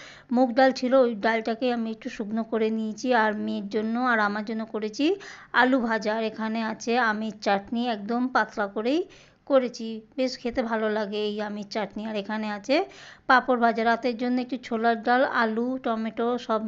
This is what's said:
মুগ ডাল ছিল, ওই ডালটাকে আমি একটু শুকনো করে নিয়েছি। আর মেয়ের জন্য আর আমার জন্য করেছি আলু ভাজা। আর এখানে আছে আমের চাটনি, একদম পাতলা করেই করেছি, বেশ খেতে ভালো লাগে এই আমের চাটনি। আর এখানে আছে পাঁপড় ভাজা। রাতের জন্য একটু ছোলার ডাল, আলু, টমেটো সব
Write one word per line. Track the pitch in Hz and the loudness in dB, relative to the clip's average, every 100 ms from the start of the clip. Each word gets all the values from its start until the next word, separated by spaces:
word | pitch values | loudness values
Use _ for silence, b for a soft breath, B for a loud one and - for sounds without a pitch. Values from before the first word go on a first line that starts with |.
| B B - | B B 0
মুগ | 240 262 | 2 4
ডাল | 233 262 | 6 4
ছিল, | 262 254 | 4 4
ওই | 262 240 214 | 4 4 2
ডালটাকে | 226 226 220 226 254 | 0 0 -2 -2 0
আমি | 240 226 | 0 -4
একটু | 220 262 | -6 -10
শুকনো | - 208 220 | -8 -4 -4
করে | 226 226 220 | -2 0 0
নিয়েছি। | 220 220 214 247 | 0 -4 -2 2
আর | 247 214 | 4 2
মেয়ের | 214 214 220 202 | 0 -4 -4 -4
জন্য | 214 220 233 | -2 -2 0
আর | 254 226 | 2 2
আমার | 208 208 214 | 2 0 -4
জন্য | 220 220 | -6 -6
করেছি | 214 214 214 294 403 B B B | -6 -4 0 0 0 B B B
আলু | - 254 262 | 2 4 4
ভাজা। | 226 220 208 220 | 2 0 -2 -2
আর | |
এখানে | 220 220 220 226 | -2 -4 -4 -4
আছে | 220 220 - 240 | -4 -4 -2 2
আমের | 233 214 220 208 | 2 0 -4 -2
চাটনি, | - 202 - 233 240 | 0 0 0 -2 -2
একদম | 214 202 240 254 | -2 -2 -2 0
পাতলা | 254 214 - 202 | 0 0 -2 -4
করেই | 202 220 311 370 B B B - | -2 0 0 -2 B B B 2
করেছি, | 269 247 240 226 220 - - | 2 2 -4 -8 -10 -8 -4
বেশ | 254 254 | -4 -4
খেতে | 240 233 | -4 -2
ভালো | 226 226 214 | -2 0 0
লাগে | 214 202 208 | 0 -2 -2
এই | 208 208 | -2 -4
আমের | 208 208 208 | -6 -8 -6
চাটনি। | 220 202 214 220 | -6 -4 -6 -6
আর | 214 | -6
এখানে | 202 214 214 | -4 -4 -4
আছে | 208 202 294 403 B B B - | -6 0 0 0 B B B 2
পাঁপড় | 262 247 240 | 4 4 4
ভাজা। | 233 226 | 4 4
রাতের | 226 226 247 226 | 2 2 0 -2
জন্য | 247 247 | -2 -2
একটু | 247 247 | -2 -8
ছোলার | - 226 233 226 | -6 0 0 2
ডাল, | 226 247 285 | 2 2 4
আলু, | 254 226 220 247 262 | 2 0 0 -2 -2
টমেটো | 254 220 220 220 233 247 | -2 -2 -4 -2 -2 -2
সব | - 220 | -2 -2